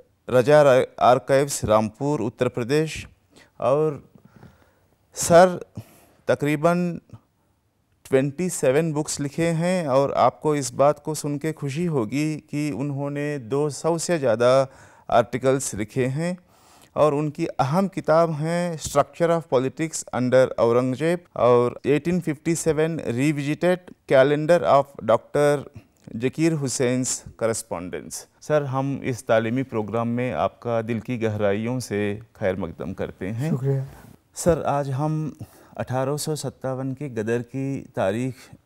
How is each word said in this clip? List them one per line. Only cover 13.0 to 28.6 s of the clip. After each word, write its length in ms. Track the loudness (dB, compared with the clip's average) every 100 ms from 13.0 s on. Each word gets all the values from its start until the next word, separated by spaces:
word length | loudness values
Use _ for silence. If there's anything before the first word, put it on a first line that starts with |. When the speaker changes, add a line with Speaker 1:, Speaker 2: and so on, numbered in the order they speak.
| -6 -6 -6 -6
Speaker 1:
दो 320 | -4 -2 -2
सौ 280 | -2 -2 -2
से 200 | -2 0
ज़्यादा 500 | 2 4 6 4 2 -4 -20 _ 0
आर्टिकल्स 640 | 2 2 0 0 0 -2
लिखे 320 | -6 -6 -2 -2
हैं 320 | -2 -4 -6 _ _ _ _ _ 2
और 180 | 2
उनकी 320 | 2 -4 -4 -6
अहम 420 | -2 0 0 0
किताब 420 | -4 2 2 2
हैं 480 | -2 -4 -4 -4 -6
Structure 500 | -2 0 0 0 0
of 120 | 0 0
Politics 500 | 0 0 -4 -8 -8 -6
under 340 | -2 2 4 4 2
औरंगजेब 640 | 2 4 0 -2 -2 -2 _ 2
और 440 | 4 6 4 -2 0
एटीन 340 | 0 0 -2
फिफ्टी 340 | -4 -6 -4
सेवन 440 | -2 0 0 0 -2
Revisited, 800 | -4 -2 0 0 -4 -2 0 -2 -6 -14 2
Calendar 480 | 6 6 4 2 2
of 240 | 4 4 2 -4
डॉक्टर 640 | 0 0 2 0 2 2 -4 -18 _ _ -14 -6
जकीर 360 | -4 0 0
हुसैन्स 720 | 0 -4 0 0 0 -2 -6 -10 -4
करेस्पॉन्डेंस। 880 | -2 -2 -6 -10 -8 -10 -10 -14 -16 _
सर, 220 | -2 -2